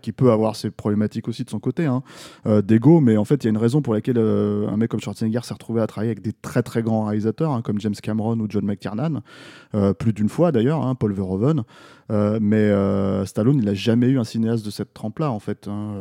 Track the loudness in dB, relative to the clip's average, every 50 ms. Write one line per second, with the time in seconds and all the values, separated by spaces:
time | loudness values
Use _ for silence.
0 | -4 -6 0 2 4 4 6 4 2 0 -2 -4 -6 -8 -8 -4 -4 -2 0 0
1 | -2 -2 -4 -6 -8 -8 -8 -8 -8 -8 -8 -6 -6 -4 -4 -2 0 0 -2 -2
2 | -4 -8 -18 -20 -20 -20 -16 -6 0 2 2 2 4 4 4 6 6 8 8 8
3 | 6 6 4 4 2 2 0 0 0 0 0 2 2 2 2 0 0 0 -2 -2
4 | 0 0 2 2 2 2 2 2 0 0 0 -2 -2 -2 0 0 0 0 -2 -4
5 | -6 -6 -6 -4 -4 -2 -2 -4 -6 -8 -12 -12 -8 -4 -2 -2 -2 -2 -2 -4
6 | -4 -4 -4 -4 -6 -8 -8 _ -8 -4 -2 -2 -2 0 -2 -2 -2 0 0 0
7 | 0 -2 -2 -2 -2 -2 -2 -2 -2 -2 -2 -4 -4 -4 -4 -2 -2 -4 -4 -6
8 | -6 -6 -4 -2 -2 -2 -2 -2 -4 -2 -2 -2 -2 -2 -4 -6 -8 -8 -6 -4
9 | -4 -4 -4 -6 -8 -12 -20 -20 -20 -20 -20 -20 -12 _ 0 2 2 2 2 0
10 | 0 -2 0 0 -2 -2 2 2 2 2 4 2 2 2 0 0 -2 -2 -2 0
11 | -2 -2 -2 -2 -2 -2 -2 0 2 2 0 0 -2 -6 -12 -20 -20 -20 -20 -16
12 | _ -2 0 0 2 2 0 0 2 2 4 4 4 4 4 4 2 2 0 0
13 | 0 0 0 -2 -2 -4 -2 0 2 2 4 2 2 0 -2 0 0 2 2 4
14 | 4 2 2 0 -2 -2 -2 -2 -2 0 -2 -2 -4 -6 -8 -8 -10 -10 -10 -12
15 | -10 -10 -6 -4 -4 -4 -4 -6 -6 -8 -10 -8 -8 -10 -8 -8 -8 -8 -10 -10